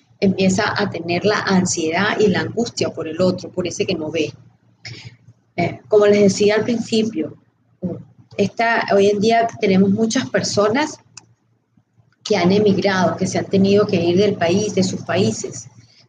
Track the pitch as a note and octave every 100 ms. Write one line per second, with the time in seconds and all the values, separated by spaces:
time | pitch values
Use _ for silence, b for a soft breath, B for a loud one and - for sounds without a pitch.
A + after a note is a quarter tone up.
0 | b _ G3 F#3 F#3+ F#3+ G#3 - G3+ E3
1 | E3+ F3 F#3+ G#3 - F#3+ F#3 F3 D#3+ E3+
2 | G#3 - G3 E3 D#3+ G#3 A#3+ - D#3+ E3
3 | D#3 D#3+ F#3 F3 E3 F3+ E3 - E3+ D#3+
4 | D3+ D#3+ D3 - - _ _ _ - B
5 | B B - _ _ - F3 - - G#3+
6 | G#3 G#3 G3+ - G#3 G#3+ B3 A3+ - A3
7 | G#3+ D#3 C#3+ - _ _ _ _ F3+ D#3+
8 | - _ _ - G3 - A#3 A3+ - G3+
9 | G3+ G#3 G#3+ A3+ A3+ - G3+ F#3+ G3 G3+
10 | A3+ C4 - F#3+ - - G#3+ B3+ D4+ -
11 | _ - _ _ _ _ _ _ _ _
12 | _ _ - G3+ F3 G3+ G#3 F#3 G3 F#3+
13 | E3+ - F#3+ F#3 - G3 G3 G3+ G#3 F3+
14 | E3+ F3 G3+ G3 E3+ F#3 G#3 F#3 F#3 -
15 | - E3+ G#3+ - - - - b b b